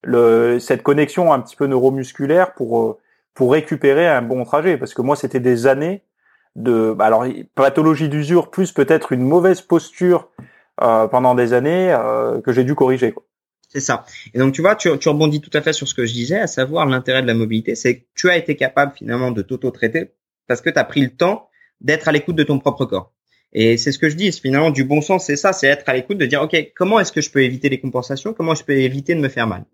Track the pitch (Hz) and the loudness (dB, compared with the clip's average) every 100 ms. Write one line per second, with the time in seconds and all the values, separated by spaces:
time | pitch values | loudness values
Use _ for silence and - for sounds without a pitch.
0 | - 120 117 117 117 120 - 123 - 143 | 0 4 4 4 2 0 -2 -2 0 0
1 | 147 185 170 139 - - 143 127 131 135 | 0 2 2 2 -2 -6 -2 2 2 0
2 | 127 - 139 170 185 - 117 117 113 107 | -8 -8 0 2 2 -2 -4 -2 -2 -6
3 | _ _ _ - 127 151 151 156 139 139 | _ _ _ -2 2 2 0 0 2 4
4 | 170 135 117 127 117 147 175 143 127 - | 2 2 -2 -6 -2 0 0 -2 -4 -4
5 | 127 143 127 131 123 120 127 135 160 196 | -2 -2 -2 -2 0 2 2 2 -2 -6
6 | _ _ _ _ _ - 120 117 110 104 | _ _ _ _ _ -6 0 0 0 2
7 | 107 110 127 - - - 135 139 156 147 | 2 2 0 -8 -10 0 2 4 2 0
8 | 156 147 143 175 160 - 180 - 139 160 | -2 -4 0 0 0 -4 -2 0 2 2
9 | - 127 127 170 185 180 _ 170 - - | 0 -2 2 2 2 0 _ 0 0 -2
10 | 180 175 - - - _ _ - 117 113 | 2 2 0 -20 -20 _ _ 0 2 2
11 | 110 127 127 123 120 123 143 180 185 135 | 2 2 2 2 2 2 0 0 0 0
12 | 117 120 117 120 127 123 127 147 131 131 | 0 -2 -2 -4 0 0 0 2 2 2
13 | 120 - _ _ _ _ _ 139 139 120 | 0 -2 _ _ _ _ _ -8 -4 -6
14 | - - - 123 135 135 180 214 175 143 | -8 -20 -8 0 0 2 0 2 0 0
15 | 165 147 151 147 - 151 160 151 139 - | 0 2 0 0 -4 -2 -2 -4 -6 -4
16 | 117 120 120 196 190 - 131 165 147 131 | -4 -4 -4 -2 -2 -4 -2 0 0 0
17 | 123 131 123 117 110 110 113 117 123 120 | 0 -2 0 0 0 -2 -4 -2 -2 -2
18 | _ - 180 175 165 143 131 - 143 - | _ -2 0 0 -2 -4 -2 0 -2 -4
19 | 110 120 127 110 95 127 131 - 113 156 | -8 -4 -2 -4 -6 -6 -6 -4 -4 -4
20 | - _ _ _ _ 123 170 151 - 147 | -8 _ _ _ _ -4 -2 -2 -2 0
21 | 127 - 175 220 _ _ _ _ 127 156 | -2 0 -2 -2 _ _ _ _ -2 0
22 | 160 147 147 160 147 139 143 - 131 92 | 0 0 0 -2 0 0 -2 -2 -4 -4
23 | - _ _ _ _ - 113 117 143 135 | -8 _ _ _ _ 0 2 2 0 -2
24 | 156 156 202 - 135 135 160 135 135 151 | -2 0 -4 -2 -2 2 2 0 0 -2
25 | 147 185 - 143 196 190 139 143 - 131 | 0 -2 -2 -2 -2 2 0 0 -2 -4
26 | 127 202 131 190 156 165 147 - 185 220 | -4 -4 -2 0 0 -2 -4 -4 0 2
27 | 190 156 147 139 127 127 139 131 135 123 | 0 -4 -2 0 0 0 -4 -4 -6 -8
28 | 120 139 214 220 165 160 - 139 131 135 | -6 -8 -8 -6 -4 -4 0 0 0 -2
29 | 135 165 139 120 113 92 - | -4 -2 -2 -2 -4 -4 -14